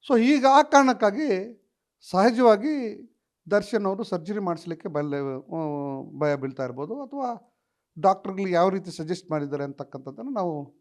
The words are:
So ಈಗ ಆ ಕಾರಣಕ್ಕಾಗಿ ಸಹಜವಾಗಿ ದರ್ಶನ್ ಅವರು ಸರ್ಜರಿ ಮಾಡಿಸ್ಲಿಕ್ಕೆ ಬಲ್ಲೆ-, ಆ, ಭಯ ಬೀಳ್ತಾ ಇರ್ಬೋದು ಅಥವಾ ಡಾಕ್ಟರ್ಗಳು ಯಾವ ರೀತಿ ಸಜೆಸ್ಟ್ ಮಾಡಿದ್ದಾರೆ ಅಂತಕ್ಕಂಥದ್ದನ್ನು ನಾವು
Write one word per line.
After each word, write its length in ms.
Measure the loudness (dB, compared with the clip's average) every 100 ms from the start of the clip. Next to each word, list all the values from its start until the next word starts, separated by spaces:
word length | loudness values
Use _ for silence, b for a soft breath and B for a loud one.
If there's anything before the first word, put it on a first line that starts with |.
| 2
So 140 | 2
ಈಗ 240 | 4 4 6
ಆ 100 | 6
ಕಾರಣಕ್ಕಾಗಿ 960 | 6 6 6 4 0 0 -2 -2 -4 -14 _ _ _ _ -4
ಸಹಜವಾಗಿ 960 | 2 2 6 6 6 2 -4 -6 -10 -18 _ _ _ 0
ದರ್ಶನ್ 360 | 0 0 -2 -2
ಅವರು 180 | -4
ಸರ್ಜರಿ 340 | -4 -6 -6 -6
ಮಾಡಿಸ್ಲಿಕ್ಕೆ 500 | -4 -6 -8 -10 -6
ಬಲ್ಲೆ-, 560 | -4 -4 -4 -4 -8
ಆ, 720 | -8 -8 -6 -6 -8 -8 -12 -4
ಭಯ 180 | -2 0
ಬೀಳ್ತಾ 280 | -4 -6
ಇರ್ಬೋದು 380 | -8 -8 -10 -10
ಅಥವಾ 520 | -10 -8 -8 -8 _ _ _ _ _ 0
ಡಾಕ್ಟರ್ಗಳು 500 | 2 2 -4 -4 0
ಯಾವ 200 | 2 2
ರೀತಿ 220 | 2 -8
ಸಜೆಸ್ಟ್ 400 | -12 -8 -8 -4
ಮಾಡಿದ್ದಾರೆ 340 | -6 -4 -6
ಅಂತಕ್ಕಂಥದ್ದನ್ನು 680 | -8 -10 -14 -14 -14 -14 -10
ನಾವು 440 | -6 -4 -6 -10 _